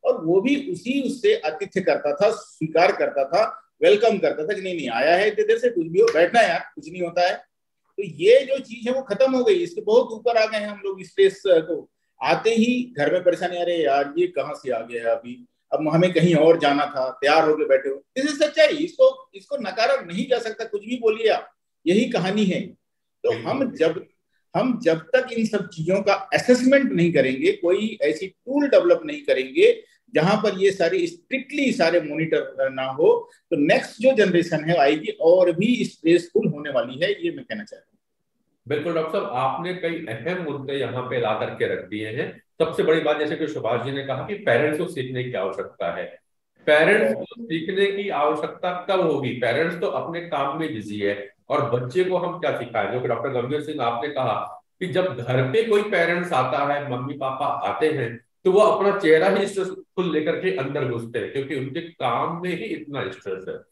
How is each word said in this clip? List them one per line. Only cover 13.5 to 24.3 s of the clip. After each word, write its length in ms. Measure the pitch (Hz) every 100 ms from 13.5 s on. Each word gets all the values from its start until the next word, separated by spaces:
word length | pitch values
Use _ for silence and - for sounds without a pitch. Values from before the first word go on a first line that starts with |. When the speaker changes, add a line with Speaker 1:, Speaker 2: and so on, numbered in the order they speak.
| 175
Speaker 1:
अरे 200 | 175 170
यार 380 | 147 139 143 147
ये 80 | 175
कहाँ 280 | 143 139
से 160 | 143 131
आ 100 | 117
गया 320 | 117 120 117
अभी, 340 | 113 120 123 - _ _
अब 160 | 139 156
हमें 240 | 165 180
कहीं 220 | 196 175
और 240 | 160 156 165
जाना 280 | 147 143 147
था, 240 | 139 131
तैयार 380 | - 139 156 156
होके 160 | 151
बैठे 240 | 139 135 139
हो। 160 | 135 _ -
This 140 | 294
is 100 | 285
सच्चाई, 320 | 302 302 302
इसको, 560 | 294 339 - 523 - -
इसको 220 | 392 - 571
नकारा 400 | 202 220 226 269
नहीं 320 | 175 180 254
जा 100 | 240
सकता, 260 | 220 214
कुछ 200 | 220 202
भी 140 | 208 247
बोलिए 300 | 226 220 226
आप, 220 | 156 - _ _ _ -
यही 180 | 196
कहानी 400 | 247 208 180 208
है। 160 | 196 156 - - _ _ _ _
तो 80 | -
हम 260 | - 117 254
Speaker 2:
बिल्कुल। 200 | 269 -
Speaker 1:
जब, 280 | 160 165 - _ _